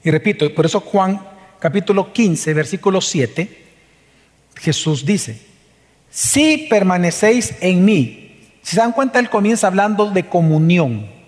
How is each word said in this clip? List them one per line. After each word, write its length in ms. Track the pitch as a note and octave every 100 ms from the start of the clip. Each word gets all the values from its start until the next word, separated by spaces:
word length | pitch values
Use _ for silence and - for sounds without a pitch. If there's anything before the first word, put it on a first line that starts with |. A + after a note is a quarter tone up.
y 80 | E3
repito, 420 | D3+ G#3 - D3
por 120 | D3+ D#3+
eso 140 | G#3
Juan 400 | - G3+ F#3+ G3+ - - - _
capítulo 540 | C3+ F#3+ F#3+ G3+ -
quince, 400 | - G#3+ D#3+ -
versículo 460 | D#3 D3 F#3+ G3 F#3+
siete, 640 | - F3 A#2+ - F3+ - _ _ _ _ _ _ _ _ _ -
Jesús 480 | - D3 D#3+ C#3+
dice, 360 | C#3 G3+ - A2 _ _ _ _ _ _ _
"Si 560 | - - C#4 D#4 D4+ D#4
permanecéis 880 | G#3 F#3+ F3+ F3 - G#3+ A#3+ - -
en 240 | F3+ F3+
mí". 360 | G3 G3 A#2+ - - - _ _
Si 120 | - F3+
se 40 |
dan 120 | A#3
cuenta, 260 | A#3 C4+ B3+
Él 100 | B3
comienza 380 | G#3+ G3+ A3+ G3
hablando 440 | F#3+ G#3 G#3 G#3
de 140 | G3
comunión 800 | - F3 D#3+ D#3 D#3+ F3 C#3+ A2 G#2 -